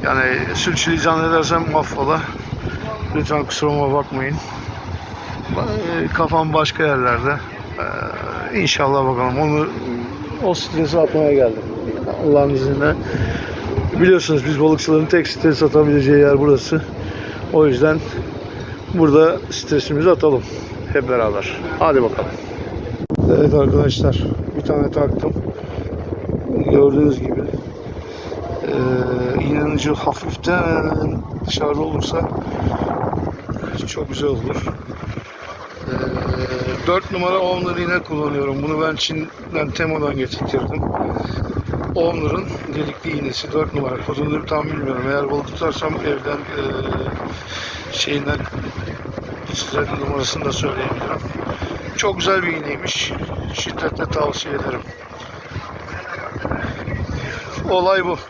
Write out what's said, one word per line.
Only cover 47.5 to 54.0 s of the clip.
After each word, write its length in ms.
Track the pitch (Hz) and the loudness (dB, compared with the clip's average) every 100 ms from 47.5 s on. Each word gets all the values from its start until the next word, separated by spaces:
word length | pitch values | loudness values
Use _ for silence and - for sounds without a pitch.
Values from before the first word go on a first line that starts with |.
| - - - - | -10 -10 -10 -8
şeyinden 460 | - - 143 143 147 - - 127 - - 143 - - - - - | -4 -2 -2 -2 -4 -4 -6 -8 -8 -8 -8 -8 -10 -10 -10 -8
size 320 | - - 143 143 143 139 | -8 -4 -2 -2 -4 -2
numarasını 400 | 143 131 - 143 | -2 -2 -2 -4
da 60 | |
söyleyebilirim. 680 | 135 147 131 131 127 113 - - - - - - - - - | -2 -2 -2 -4 -4 -4 -6 -6 -8 -6 -6 -6 -8 -8 -2
Çok 200 | 208 185 | -2 0
güzel 260 | 175 190 | 2 2
bir 40 | 175 | 0
iğneymiş. 680 | 160 147 143 180 - - - - - - | -4 -6 -6 -6 -4 -4 -6 -6 -6 -6
Şiddetle 520 | - - - 160 - | -6 -6 -4 -4 -4